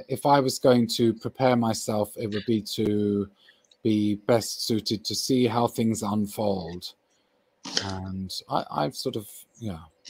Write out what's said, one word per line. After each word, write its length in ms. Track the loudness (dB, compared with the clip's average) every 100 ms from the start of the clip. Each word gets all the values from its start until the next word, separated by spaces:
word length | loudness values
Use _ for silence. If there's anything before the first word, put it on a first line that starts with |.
| -4
if 180 | -2 4
I 140 | 4
was 200 | 4 2
going 280 | 6 6 4 4
to 180 | 2
prepare 420 | 2 -4 0 4 4
myself, 580 | 2 0 -2 -2 -2 -2
it 160 | -4
would 120 | -4 0
be 160 | 0
to 680 | 0 -2 0 2 2 2 -2 _ _ _ _ _
be 300 | 0 2 2 -2 2
best 400 | 2 2 -6 -2
suited 360 | -2 -2 -4
to 120 | -4 -6
see 320 | 0 2 2
how 180 | 2 0
things 380 | 0 0 0
unfold. 920 | -2 -2 -2 -2 -2 -2 -6 -12 -14 -18 _ _ _ _ _ _ -6 -4
And 480 | -4 -6 -8 -8 -8 -10 -6
I, 160 | -4 -4
I've 260 | -4 -4 -4
sort 200 | -6 -6
of, 120 | -10 -16 -20 _
yeah, 200 | -10 -10 -14 _ -12